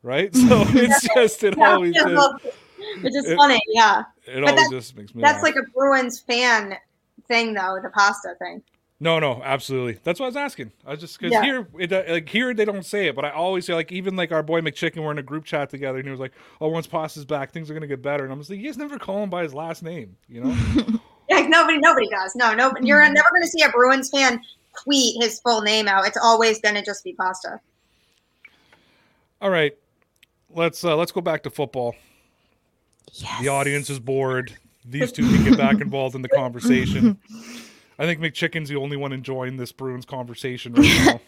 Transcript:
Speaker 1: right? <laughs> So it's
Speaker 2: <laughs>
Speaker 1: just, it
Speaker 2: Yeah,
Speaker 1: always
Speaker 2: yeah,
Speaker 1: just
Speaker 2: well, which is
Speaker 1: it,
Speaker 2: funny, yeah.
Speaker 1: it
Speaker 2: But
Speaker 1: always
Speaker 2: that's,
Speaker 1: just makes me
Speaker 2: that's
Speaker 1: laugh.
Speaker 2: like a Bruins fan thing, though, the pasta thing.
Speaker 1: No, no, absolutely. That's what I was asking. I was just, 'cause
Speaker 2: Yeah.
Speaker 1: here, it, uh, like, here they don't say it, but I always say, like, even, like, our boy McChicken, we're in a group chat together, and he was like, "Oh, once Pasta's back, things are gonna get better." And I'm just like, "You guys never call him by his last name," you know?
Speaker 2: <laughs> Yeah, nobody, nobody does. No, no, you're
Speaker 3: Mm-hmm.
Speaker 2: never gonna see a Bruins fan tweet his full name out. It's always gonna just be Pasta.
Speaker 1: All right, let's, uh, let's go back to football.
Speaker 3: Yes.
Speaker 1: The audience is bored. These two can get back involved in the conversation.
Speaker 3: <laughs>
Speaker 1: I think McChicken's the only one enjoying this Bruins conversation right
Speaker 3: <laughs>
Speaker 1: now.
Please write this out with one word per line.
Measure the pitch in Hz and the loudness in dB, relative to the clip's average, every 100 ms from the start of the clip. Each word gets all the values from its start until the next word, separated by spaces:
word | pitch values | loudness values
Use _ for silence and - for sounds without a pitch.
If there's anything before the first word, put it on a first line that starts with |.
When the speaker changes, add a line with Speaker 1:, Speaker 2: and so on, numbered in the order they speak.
Speaker 1:
right? | 120 135 202 254 | -4 -2 2 4
<laughs> | |
So | 247 240 - | 6 6 6
it's | 240 240 277 | 4 6 4
Speaker 2:
<laughs> | 247 233 | 4 4
Speaker 1:
just, | 226 - | 4 2
it | 208 196 | -2 4
Speaker 2:
Yeah, | 330 | 6
Speaker 1:
always | 359 349 339 | 6 2 2
Speaker 2:
yeah, | |
Speaker 1:
just | 294 277 | 2 4
Speaker 2:
well, | 277 269 - - _ - 427 392 | 4 2 -14 -14 _ -18 -16 -6
which | 269 269 | -4 -2
is | 165 | 0
Speaker 1:
it, | 170 | 6
Speaker 2:
funny, | 285 240 302 | 6 6 2
yeah. | 220 220 196 226 _ - | 4 4 4 -2 _ -10
Speaker 1:
it | 131 | 0
Speaker 2:
But | 143 | 4
Speaker 1:
always | 294 | 4
Speaker 2:
that's, | - | 4
Speaker 1:
just | 127 - - | 0 -12 -18
makes | - 233 | -18 2
me | |
Speaker 2:
that's | 285 302 | 2 4
Speaker 1:
laugh. | |
Speaker 2:
like | 320 285 | 0 -2
a | - | -4
Bruins | 254 277 269 247 240 | 0 2 2 0 -8
fan | - 240 247 226 202 190 _ _ _ _ _ | -4 0 2 2 -2 -14 _ _ _ _ _
thing, | 233 226 | -2 0
though, | 208 185 190 | -4 -4 -6
the | - | -4
pasta | 208 202 202 180 175 | 2 2 2 -12 -12
thing. | 180 175 _ _ _ _ | -12 -14 _ _ _ _
Speaker 1:
No, | 160 165 | 0 0
no, | 151 120 | 0 -4
absolutely. | 131 139 - 135 123 107 | -4 -4 -4 -6 -4 -6
That's | - 180 | -6 -4
what | 262 | -6
I | |
was | 262 | -6
asking. | 285 - 113 _ 135 | -8 -8 -16 _ -16
I | |
was | 151 | -16
just, | 165 - | -16 -8
'cause | - | 0
Speaker 2:
Yeah. | 226 | 0
Speaker 1:
here, | 262 254 185 160 | 0 -2 -8 -10
it, | 175 | -4
uh, | 190 175 | -2 -2
like, | 165 156 | -4 -2
here | 208 254 | -2 -2
they | 226 208 | -2 -2
don't | 196 175 | -4 -6
say | 208 175 | -4 -2
it, | 127 | -4
but | 147 | -6
I | |
always | 147 175 190 175 | -4 -4 -4 -4
say, | |
like, | 170 160 | -6 -4
even, | 180 190 185 | -8 -6 -6
like, | 170 | -2
our | 160 | -2
boy | 156 170 | -2 -2
McChicken, | 160 - 165 165 | -4 -4 -6 -4
we're | 156 | -6
in | 147 | -8
a | |
group | 135 151 | -8 -12
chat | 156 156 139 | -6 -6 -6
together, | 135 139 135 | -8 -8 -6
and | 139 | -10
he | |
was | 131 | -10
like, | 131 _ - _ | -12 _ -20 _
"Oh, | 156 | -4
once | 165 156 | -4 -6
Pasta's | 170 156 156 139 | -8 -8 -12 -8
back, | 147 135 | -6 -6
things | 170 151 | -12 -12
are | |
gonna | 156 151 | -12 -8
get | 131 | -8
better." | 135 147 | -4 -6
And | 135 | -6
I'm | 135 | -10
just | 147 | -12
like, | 196 | -12
"You | 269 | -12
guys | 254 | -10
never | 294 285 | -12 -12
call | - 196 | -8 -6
him | 202 | -6
by | 180 | -6
his | 165 | -6
last | 135 165 165 | -8 -10 -10
name," | 165 170 104 - _ | -12 -12 -14 -20 _
you | 233 | -6
know? | 262 240 | -4 -2
Speaker 2:
<laughs> | - 269 - 226 _ _ - | 0 0 0 -4 _ _ 0
Yeah, | 339 320 | 0 4
nobody, | 330 320 311 | 4 4 4
nobody | 320 269 214 | 4 4 0
does. | 202 190 240 | -4 -6 0
No, | 240 | 0
no, | 220 262 - | 2 2 2
you're | 254 294 | 4 6
Speaker 3:
Mm-hmm. | 294 294 | 6 6
Speaker 2:
never | 320 | 4
gonna | 359 339 | 4 0
see | 339 | 2
a | 294 | 2
Bruins | 240 247 269 262 | 6 4 4 0
fan | 277 262 233 - _ _ - | 2 2 0 -8 _ _ -14
tweet | - 277 240 - | -2 2 2 0
his | 233 233 | -2 0
full | 240 220 | 0 0
name | 208 220 208 | 2 0 2
out. | 196 196 | 2 0
It's | - | 2
always | 233 226 226 220 | 4 6 4 2
gonna | 214 208 202 | 0 -2 -6
just | 196 | -10
be | 185 | -12
Pasta. | 185 185 190 - 226 _ _ _ _ _ _ _ _ _ _ _ _ _ _ _ _ _ _ | -6 -6 -6 -12 -14 _ _ _ _ _ _ _ _ _ _ _ _ _ _ _ _ _ _
Speaker 1:
All | 202 | 0
right, | 175 147 - _ _ _ _ _ _ _ | 2 0 -2 _ _ _ _ _ _ _
let's, | 165 165 - | -2 -2 -2
uh, | 175 156 | 0 0
let's | 170 | 0
go | 190 | -4
back | 170 151 | -4 -4
to | - | -6
football. | - 135 131 120 - _ _ _ _ _ _ _ _ _ _ _ | -6 -6 -4 -6 -8 _ _ _ _ _ _ _ _ _ _ _
Speaker 3:
Yes. | - - - | -18 -12 -6
Speaker 1:
The | 131 | -4
audience | 139 139 143 143 | -2 -2 -4 -6
is | 139 | -10
bored. | 120 135 135 127 127 - _ _ 120 | -6 -4 -2 -4 -6 -16 _ _ -14
These | 135 240 | -6 -6
two | - | 0
can | 233 - | 2 4
get | - 254 | 4 2
back | 139 107 | 0 0
involved | - 139 131 131 | -2 -6 -6 -8
in | |
the | 127 | -4
conversation. | - 127 120 233 131 127 - 233 196 | -2 -2 -6 0 0 0 2 0 0
Speaker 3:
<laughs> | _ 226 226 240 226 _ _ - | _ -20 -20 -20 -20 _ _ -6
Speaker 1:
I | 160 | -6
think | 160 | -4
McChicken's | 165 - 165 165 147 | -6 -4 -6 -6 -8
the | 143 | -8
only | 139 143 | -6 -6
one | 139 | -8
enjoying | 135 131 131 127 131 | -8 -8 -8 -8 -8
this | 120 | -12
Bruins | - 131 127 127 | -10 -10 -10 -12
conversation | 135 120 117 135 123 127 | -12 -12 -10 -10 -10 0
right | 233 | 6
Speaker 3:
<laughs> | 294 - 262 | 6 6 4
Speaker 1:
now. | 233 | 2